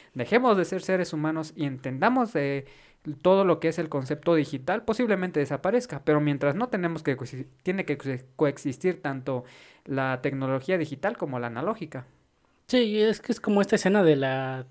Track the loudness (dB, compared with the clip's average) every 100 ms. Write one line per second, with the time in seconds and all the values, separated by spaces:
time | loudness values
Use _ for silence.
0 | -14 -8 0 2 4 2 2 -2 0 0
1 | -2 -2 -2 -4 -6 -6 -6 -6 -8 0
2 | 2 2 0 0 -2 -2 -8 -18 -20 _
3 | -12 0 4 6 6 2 2 -2 -4 -4
4 | -4 -2 2 2 2 -4 -2 -2 -2 0
5 | 2 2 0 0 -2 -2 0 0 -2 -4
6 | 2 4 4 2 0 0 -2 -2 -2 -2
7 | -2 -4 -6 -12 -14 _ -4 -4 -4 -4
8 | -4 -8 -10 0 0 0 -6 -2 -2 -2
9 | -6 -6 -4 -6 -8 -18 -20 -20 -6 -2
10 | -2 -2 -4 -2 -2 -2 0 -2 -2 -4
11 | -4 -4 -6 -4 -6 -4 -4 -6 -8 -12
12 | -14 _ _ _ _ _ -2 2 2 4
13 | 2 2 -4 -4 2 2 4 2 4 6
14 | 6 4 2 -2 -4 -6 -8